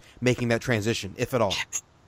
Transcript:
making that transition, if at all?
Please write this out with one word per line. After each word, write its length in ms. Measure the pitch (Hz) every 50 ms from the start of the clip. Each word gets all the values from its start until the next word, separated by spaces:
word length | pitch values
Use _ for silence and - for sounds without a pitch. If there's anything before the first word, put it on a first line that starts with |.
| - - - -
making 300 | 120 127 123 - 127 117
that 100 | 117 117
transition, 560 | - 135 123 107 101 113 113 - - 95 95
if 160 | - 123 - -
at 80 | 120
all? 140 | 110 98 87 - - - - - - _ _ _ _